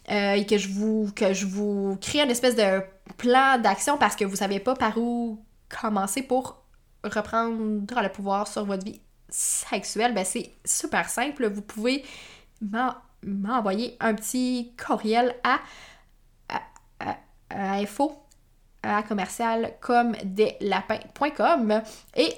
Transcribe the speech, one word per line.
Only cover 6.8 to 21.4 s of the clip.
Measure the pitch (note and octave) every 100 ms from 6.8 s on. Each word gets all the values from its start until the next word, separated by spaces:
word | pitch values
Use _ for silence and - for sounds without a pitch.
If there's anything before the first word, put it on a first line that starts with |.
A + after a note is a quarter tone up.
| _ _
reprendre | G#3 G#3+ G#3 A3+ A#3 A3+ G#3+ G#3+ G3+ B3
le | G3
pouvoir | G3 G3 G3 G#3
sur | A3 G3+
votre | G3 G3
vie | - - _ -
sexuelle, | - - - - F#3+ F#3+ G3+ A#3+
ben | G#3+
c'est | F#3+ A#3+ - -
super | - - E4 G3 E3+
simple. | - C4+ C#4+ A3+
Vous | G3+
pouvez | G3+ A3 A#3 C#4 - - - - _ _
m'en-, | G#3 A3 B3+ - - _ -
m'envoyer | G3 G3+ B3+ G3+ G3 A#3+ -
un | A3+
petit | G#3+ - B3+ B3+ B3 A#3+ -
courriel | - A3 G#3+ A3+ B3 B3
à, | B3 C4 - - - - _ _ _ _ -
à, | - - - _ _
à, | - - - _ _
à | - G3 G3
info, | G3+ - D4 - - _ _ _ _ _
à | G#3+ G#3
commercial | G#3+ G#3 F#3+ - A#3 A3+ A3+ -
comme | - A#3+ A#3+ G#3+
des | G3 F#3+ G#3+ -
lapins | G3+ F#3 - G#3+ - -
point | D4
com | D4